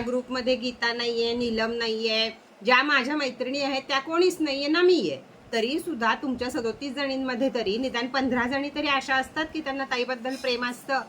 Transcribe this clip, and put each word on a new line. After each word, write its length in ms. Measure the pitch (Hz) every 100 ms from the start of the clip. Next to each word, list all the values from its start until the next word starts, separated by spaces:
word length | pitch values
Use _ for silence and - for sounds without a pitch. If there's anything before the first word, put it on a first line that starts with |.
| 233
ग्रुपमध्ये 480 | 247 247 254 247 254
गीता 380 | 247 240 233
नाहीये, 400 | 233 240 233 233
नीलम 380 | 240 240 220 226
नाहीये, 600 | 233 233 220 226 220 226 - - - 202
ज्या 180 | 254
माझ्या 320 | 285 285 247 302
मैत्रिणी 460 | 277 247 254 277
आहेत 200 | 277 269 269
त्या 120 | 269
कोणीच 380 | 277 330 370 349
नाहीये 280 | 302 269 285
ना 140 | 330
मी 280 | 359 349 180
आहे, 100 | 135 - - -
तरी 260 | 226 226 302
सुद्धा 360 | 349 262 220 240
तुमच्या 340 | 285 247 247
सदोतीस 440 | 277 226 220 285
जणींमध्ये 560 | 254 277 262 262 240 269 240
तरी 220 | 220 214
निदान 300 | 262 233 240
पंधरा 400 | 269 262 240 247
जणी 220 | 269 285 285
तरी 120 | 294
अशा 280 | 277 262 269
असतात 300 | 254 - 311
की 80 | 311
त्यांना 220 | 285 269
ताईबद्दल 520 | 269 247 240 254 240 262
प्रेम 300 | 262 240 247
असतं. 360 | 247 - 269